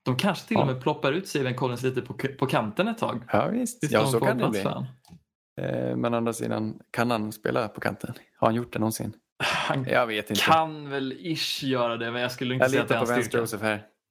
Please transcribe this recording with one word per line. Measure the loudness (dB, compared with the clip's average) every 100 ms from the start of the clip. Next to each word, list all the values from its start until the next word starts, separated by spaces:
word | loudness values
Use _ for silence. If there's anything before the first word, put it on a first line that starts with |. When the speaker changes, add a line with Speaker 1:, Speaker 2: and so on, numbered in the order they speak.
Speaker 1:
De | -4 0
kanske | 0 0 0
till | 2
Speaker 2:
Ja. |
Speaker 1:
och | 2
med | 0
ploppar | -2 0 0
ut | 0 -2
Steven | -2 -2 0
Collins | -2 -2
lite | -2 -2
på, | -4 -4 -6 -2
på | 0
kanten | 2 2 0 -2
ett | -2
tag. | -2 -4 0
Speaker 2:
Ja, | 2 2
visst. | 0 -2 -2
Speaker 1:
Tills | 2
Speaker 2:
Ja, | 4
Speaker 1:
de | 4
Speaker 2:
så | 4
Speaker 1:
får | 2
Speaker 2:
kan | 2
det |
Speaker 1:
plats | 2
Speaker 2:
bli. | 0
Speaker 1:
för | -2
han. | -2 -6 -12 _ -20 _ _ _ -6
Speaker 2:
Eh, | -4 -2 -2 0
men | 0
å | 0
andra | 0
sidan, | -2 -2 -2 -4 -6 -6
kan | -2 0
han | 0 -4
spela | -4 -2 0 0
på | -2
kanten? | -2 -2 -6 -12 -18 _
Har | 2
han | 4
gjort | 0
det | 0
någonsin? | 0 0 -6 -10 _ -4
Speaker 1:
Han | -2 0 0 -2
Speaker 2:
Jag | 2 2 2
vet | 0 -2
inte. | 2
Speaker 1:
kan | 6 6 4 -4 -6
väl | -4 -4 -4
ish | -4 -4 -4 -4
göra | 0 2 2 0
det, | -2
men | -2
jag | -2
skulle | -2 -2
inte | 2
Speaker 2:
Jag | 4
Speaker 1:
säga | 4
att | 2
det | 2
är |
Speaker 2:
litar | 2
på |
Speaker 1:
hans | 0
Speaker 2:
Vance | 0
Speaker 1:
styrka. | -2
Speaker 2:
Joseph | -2 -2
här. | -2 -2 -6 _ _